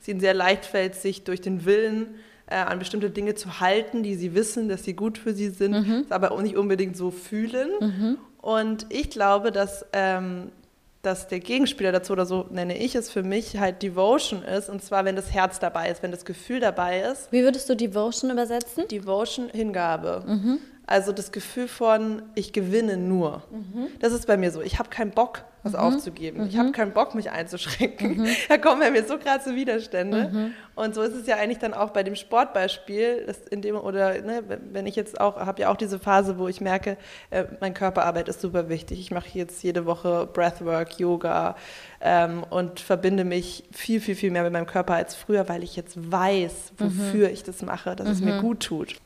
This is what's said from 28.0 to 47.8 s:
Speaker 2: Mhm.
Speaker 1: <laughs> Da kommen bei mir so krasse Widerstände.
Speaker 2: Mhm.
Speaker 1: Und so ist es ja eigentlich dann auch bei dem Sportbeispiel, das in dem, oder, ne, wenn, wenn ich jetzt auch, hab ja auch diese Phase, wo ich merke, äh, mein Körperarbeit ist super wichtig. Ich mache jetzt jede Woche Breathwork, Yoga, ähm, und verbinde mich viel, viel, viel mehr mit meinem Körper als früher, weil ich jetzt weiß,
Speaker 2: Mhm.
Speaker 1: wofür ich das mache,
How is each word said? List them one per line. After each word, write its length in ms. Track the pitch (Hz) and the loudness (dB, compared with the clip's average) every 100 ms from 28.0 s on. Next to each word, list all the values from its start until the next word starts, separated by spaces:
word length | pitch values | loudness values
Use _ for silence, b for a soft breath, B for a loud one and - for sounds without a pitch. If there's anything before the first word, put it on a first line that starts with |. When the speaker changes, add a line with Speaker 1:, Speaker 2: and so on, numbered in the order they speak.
| 208 190 | -2 0
Speaker 2:
Mhm. 100 | 226 240 | 0 0
Speaker 1:
<laughs> 120 | - | 4
Da 80 | 302 | 6
kommen 240 | 311 285 | 6 6
bei 100 | 285 | 6
mir 140 | 226 220 | 4 2
so 120 | 294 | -2
krasse 380 | 285 269 269 247 | 0 0 0 -2
Widerstände. 760 | 262 226 220 185 190 220 196 | 0 -2 -2 -2 0 0 2
Speaker 2:
Mhm. 240 | 208 220 233 B - | 0 -2 -6 B -4
Speaker 1:
Und 180 | 220 | -4
so 80 | 214 | 0
ist 120 | 220 | -2
es 120 | 247 233 | -2 -2
ja 120 | 214 | 0
eigentlich 220 | 208 233 | 0 0
dann 140 | 226 | -4
auch 180 | 202 208 | -2 0
bei 120 | 208 | 0
dem 120 | 196 202 | -2 -4
Sportbeispiel, 1080 | - 233 269 196 185 - - 202 233 240 - | 2 2 4 2 0 -2 -6 0 0 0 -4
das 100 | 196 - | -10 -8
in 120 | 202 | -6
dem, 160 | 202 208 | -2 -2
oder, 440 | 196 196 196 185 | -2 2 2 0
ne, 220 | 208 233 208 | -4 -6 -6
wenn, 240 | 196 208 | -10 -6
wenn 120 | 196 196 | -6 -4
ich 120 | 202 | -4
jetzt 240 | 208 - | -4 2
auch, 160 | 202 202 | 2 2
hab 200 | 185 196 | -6 0
ja 140 | 196 | 2
auch 60 | 202 | 2
diese 220 | 220 190 | -2 -2
Phase, 380 | 208 196 196 180 | 4 6 6 0
wo 120 | 185 | -2
ich 100 | 185 | -2
merke, 380 | 190 190 196 196 B B B | -2 0 -2 -6 B B B
äh, 160 | 185 185 - | -2 -2 -4
mein 120 | 190 | -6
Körperarbeit 540 | 185 190 190 175 170 170 | 0 0 2 2 0 -4
ist 140 | 180 | -4
super 260 | 185 175 165 | -2 -2 0
wichtig. 320 | 160 - 180 | -4 -6 -12
Ich 100 | 185 | -6
mache 180 | 175 175 | -6 -6
jetzt 300 | 190 175 - | -8 -8 -4
jede 220 | 180 175 170 | -2 0 0
Woche 420 | 170 180 170 170 | 0 2 0 0
Breathwork, 640 | - 175 170 170 165 165 - | 2 2 0 -2 -2 -2 -2
Yoga, 560 | 175 175 170 170 165 185 B B B B | 0 2 2 2 0 -4 B B B B
ähm, 420 | - 175 170 170 165 | 4 4 4 0 -2
und 320 | 180 180 180 | -2 -2 -6
verbinde 420 | - 180 185 190 | -2 2 4 2
mich 400 | 180 175 175 - - | 2 0 -4 -12 -16
viel, 300 | - - 226 | -12 -2 0
viel, 140 | 214 190 | 0 0
viel 160 | 196 | 0
mehr 120 | 175 | 2
mit 80 | 175 | 2
meinem 160 | 175 170 | 0 0
Körper 280 | 190 180 170 | -2 2 0
als 200 | 170 - | 0 -8
früher, 320 | - 208 185 | 0 2 2
weil 160 | 175 | -4
ich 140 | 175 - | -6 -10
jetzt 340 | 170 175 165 | -12 -12 -2
weiß, 640 | 180 185 196 170 - - - | 2 4 4 0 -6 -16 -2
Speaker 2:
Mhm. 60 | 208 | -2
Speaker 1:
wofür 440 | 185 202 208 190 | 0 0 4 4
ich 140 | 196 | 2
das 180 | - 185 | -10 -10
mache, 340 | 190 175 | -6 -6